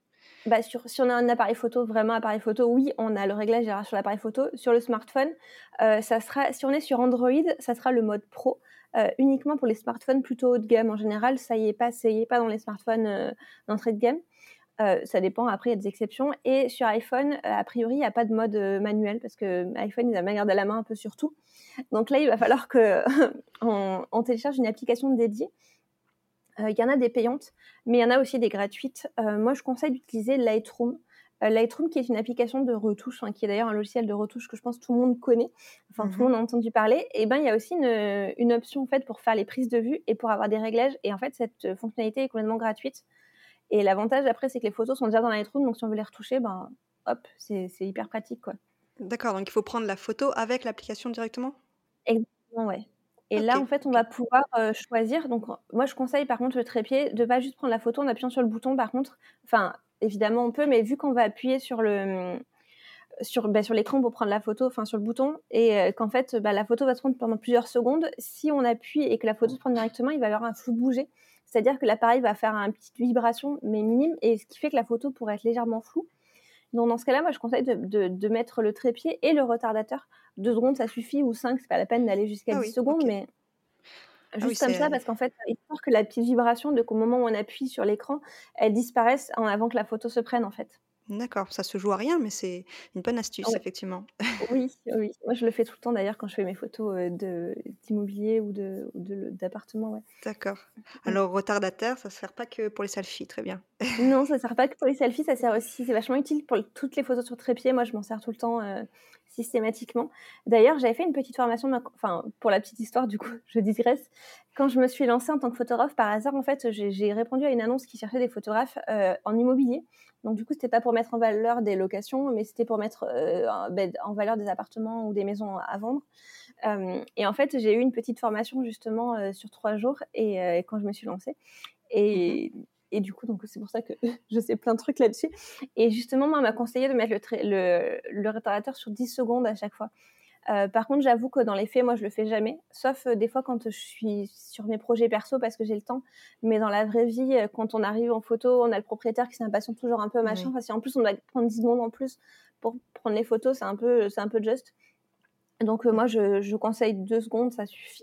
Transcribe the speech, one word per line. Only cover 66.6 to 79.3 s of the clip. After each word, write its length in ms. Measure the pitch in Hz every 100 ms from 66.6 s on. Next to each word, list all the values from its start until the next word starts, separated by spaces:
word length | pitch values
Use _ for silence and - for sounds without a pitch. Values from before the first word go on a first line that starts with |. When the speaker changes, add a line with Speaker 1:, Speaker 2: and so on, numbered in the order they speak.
| 208
Speaker 1:
photo 200 | 233 269
va 80 |
se 60 | 247
prendre 180 | 269 254
pendant 200 | 226 220
plusieurs 300 | - 240 240
secondes, 420 | 240 240 311 330 -
si 340 | - - 302
on 80 | 285
appuie 400 | 240 233 - 302
et 140 | 262 226
que 80 | 220
la 80 |
photo 200 | 214 226
se 60 | 262
prend 100 | 262
directement, 400 | 240 226 233 254
il 100 | 302
va 80 | 220
y 40 |
avoir 160 | 214 226
un 40 |
flou 200 | 220 -
bouger. 360 | 233 254 247 285 _ _ _ _
C'est-à-dire 320 | 233 226 269
que 60 | 226
l'appareil 340 | 220 233 247
va 120 | 240
faire 200 | 214 220 214
un, 140 | 202
petite 240 | 214 - -
vibration 600 | 240 240 233 233 277 285
mais 200 | 208 214
minime 340 | 214 233 311 330
et 160 | 220 220
ce 80 | -
qui 120 | -
fait 100 | 302
que 60 | 277
la 80 |
photo 280 | 233 233 277
pourrait 240 | 262 214 208
être 80 |
légèrement 380 | 226 233 233 226
floue. 260 | 226 330 339 _ _ _ _ _ _
Donc, 160 | 233 233
dans 100 | 233
ce 60 |
cas-là, 180 | 254 262
moi, 80 | 339
je 60 | 269
conseille 240 | 233 269
de, 100 | 262
de, 340 | 202 185 208 185
de 200 | 185 208
mettre 340 | 226 233 -
le 100 | 214
trépied 460 | 208 247 233 330 -
et 60 | 294